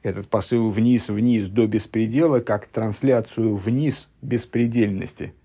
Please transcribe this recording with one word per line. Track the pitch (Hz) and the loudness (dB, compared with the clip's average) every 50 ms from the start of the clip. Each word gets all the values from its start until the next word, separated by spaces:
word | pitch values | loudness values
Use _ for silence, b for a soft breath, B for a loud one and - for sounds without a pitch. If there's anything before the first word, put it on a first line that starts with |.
| _ | _
этот | 101 95 98 101 - | -6 -6 -6 -6 -2
посыл | - 107 - - 123 117 113 113 | -2 -2 0 0 0 0 2 0
вниз, | 98 107 110 120 123 117 - - | 0 2 4 4 4 2 2 -2
вниз | 104 104 113 123 120 110 98 92 | -2 0 2 2 2 2 0 0
до | 95 117 113 | 2 2 2
беспредела, | 110 107 110 - - - 110 110 110 113 139 165 165 143 120 | 2 2 -2 -4 -2 -2 -2 -2 0 0 2 2 2 2 0
как | 113 - 110 104 - - | 0 0 -4 -4 -4 -6
трансляцию | _ 117 110 110 104 - - 135 127 117 110 - - - 113 113 104 | _ -4 -4 -4 -4 -2 2 2 2 2 0 -4 -4 -2 0 0 0
вниз | 101 92 113 117 131 151 151 - - - _ _ _ | 0 -2 -2 0 0 0 -2 -2 -4 -10 _ _ _
беспредельности | - 107 120 117 - - - 120 120 117 113 120 110 104 98 95 - 123 - - - 101 - _ | -6 -4 -4 -4 -4 -4 -2 0 0 2 2 2 2 2 0 -4 -6 -10 -10 -12 -12 -12 -12 _